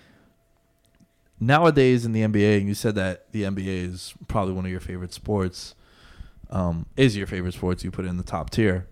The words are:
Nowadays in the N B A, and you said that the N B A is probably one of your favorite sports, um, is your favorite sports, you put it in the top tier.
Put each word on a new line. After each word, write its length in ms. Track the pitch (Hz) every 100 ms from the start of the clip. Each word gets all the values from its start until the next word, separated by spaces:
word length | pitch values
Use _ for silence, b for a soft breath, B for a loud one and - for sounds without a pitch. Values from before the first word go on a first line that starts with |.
| b b b b _ _ _ _ _ _ _ _ _ -
Nowadays 640 | 113 147 170 139 127 123 117
in 60 |
the 100 | 110
N 100 | 110
B 100 | 107
A, 140 | 104 104
and 100 | 101
you 60 |
said 220 | 101 117 104
that 360 | 95 87 _
the 140 | 110 98
N 80 |
B 160 | 95 95
A 40 | 92 90
is 280 | 90 - - -
probably 260 | 113 95
one 120 | 92 92
of 60 |
your 100 | 92
favorite 320 | - 90 90
sports, 600 | - - 101 92 - - - b b b b b b b
um, 360 | 95 87 82 - -
is 180 | 131 104
your 120 | 95
favorite 260 | 92 90
sports, 300 | - 90 92
you 80 | 95
put 120 | 92 92
it 40 |
in 80 | 90
the 60 |
top 260 | 87 87 76
tier. 380 | - 107 92 90